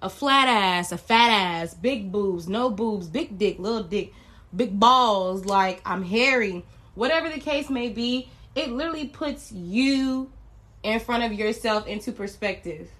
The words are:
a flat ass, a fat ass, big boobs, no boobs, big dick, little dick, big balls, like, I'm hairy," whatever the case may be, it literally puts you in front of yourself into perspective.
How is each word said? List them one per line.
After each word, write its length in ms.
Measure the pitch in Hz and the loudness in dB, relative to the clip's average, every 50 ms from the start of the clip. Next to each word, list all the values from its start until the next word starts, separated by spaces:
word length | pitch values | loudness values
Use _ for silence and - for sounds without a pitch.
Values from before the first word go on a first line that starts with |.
a 80 | - 190 | -10 -10
flat 400 | - - 285 277 269 277 262 254 | -6 -2 2 4 6 6 6 6
ass, 420 | 240 208 196 185 180 180 180 - | 4 4 4 4 2 2 0 -2
a 60 | 175 | -6
fat 340 | 175 - - 226 233 240 233 | -6 -2 2 4 6 6 6
ass, 440 | 220 202 190 175 170 165 165 165 - | 6 4 2 0 -2 -2 -4 -6 -6
big 360 | 170 175 254 277 220 196 190 | -2 -2 0 0 0 -4 -4
boobs, 380 | 185 208 196 196 180 170 165 180 | -2 -2 0 0 -2 -2 -4 -4
no 220 | 196 233 247 254 | -2 0 0 0
boobs, 380 | 208 190 233 226 214 196 175 160 | 0 0 -2 -2 -2 -2 -4 -4
big 280 | 160 277 330 - 208 180 | -4 -4 -4 -4 -2 0
dick, 200 | 208 190 - - | 0 0 0 0
little 240 | 185 220 233 220 | -2 -2 -2 -2
dick, 300 | 196 160 202 196 175 - - - - - - - - - - | -4 -4 -4 -4 -4 -6 -10 -20 -20 -20 -20 -20 -20 -8 -2
big 240 | 180 254 202 190 196 | -2 -2 0 2 4
balls, 680 | 226 240 262 254 247 226 208 190 185 185 190 196 185 | 6 6 8 6 6 4 2 2 0 -2 -2 -4 -2
like, 360 | 202 196 196 190 190 - - - | 0 2 2 2 2 0 -4 -6
I'm 180 | - 180 185 185 | -6 -4 -4 -2
hairy," 600 | 175 202 233 247 277 262 247 220 190 180 180 - - - - - - - | 0 2 2 4 4 4 2 2 0 -4 -6 -10 -14 -20 -20 -20 -12 -6
whatever 340 | 190 233 294 320 330 330 330 | -2 0 2 2 0 0 -2
the 120 | 311 269 | -6 -6
case 300 | - 302 285 294 277 - | -4 -2 -2 -2 -2 -2
may 180 | 269 247 240 240 | -4 -4 -4 -4
be, 420 | 202 233 240 247 247 254 247 - - - - - - | -4 -4 -2 -2 -2 -2 -4 -8 -16 -20 -16 -8 -6
it 160 | 269 320 254 | -4 -4 -4
literally 360 | 233 254 320 330 320 311 294 | -4 -4 -4 -4 -4 -6 -8
puts 460 | - - - 311 294 233 - - - | -10 -8 -6 -6 -6 -6 -8 -12 -14
you 800 | 214 180 170 175 196 240 269 277 277 269 262 262 262 262 262 269 - - - - - - - - - - | -12 -12 -8 -4 0 2 2 2 2 2 0 0 -2 -2 -4 -8 -12 -20 -20 -20 -20 -20 -20 -20 -16 -8
in 160 | - 208 220 226 | -4 -4 -4 -2
front 260 | 226 - 240 240 233 | -2 -2 -2 -2 -2
of 100 | 226 208 | -2 -2
yourself 520 | 208 214 214 233 226 - 220 214 214 214 | -2 -2 -2 -2 -2 -2 -2 -2 -2 -2
into 240 | - 208 214 - 247 | -4 -8 -8 -8 -8
perspective. 800 | 220 - 202 202 - - 214 196 190 - - 170 156 156 170 - - - | -8 -8 -8 -10 -8 -6 -6 -6 -6 -6 -8 -10 -10 -12 -12 -18 -20 -20